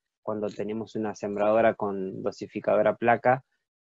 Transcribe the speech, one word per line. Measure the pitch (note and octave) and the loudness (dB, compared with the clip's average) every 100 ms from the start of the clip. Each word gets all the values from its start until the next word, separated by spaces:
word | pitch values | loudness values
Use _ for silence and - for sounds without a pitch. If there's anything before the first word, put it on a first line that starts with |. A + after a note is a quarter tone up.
| _ _ | _ _
cuando | - G#2+ G#2 | -6 -4 -4
tenemos | - G#2 A2 G#2 | -4 -6 -6 -6
una | A2+ G#2+ | -4 -4
sembradora | G2 G#2 G2+ G#2 A2+ A2+ | -4 -6 0 4 4 4
con | G2+ G#2 G2 F#2+ A2 | 2 -2 -4 -6 -6
dosificadora | G#2 - G2+ G#2+ - G2+ G#2+ G#2 | -6 -6 -8 -6 0 2 2 2
placa | A#2 A#2 B2 C3+ - _ _ _ | 2 2 2 0 -2 _ _ _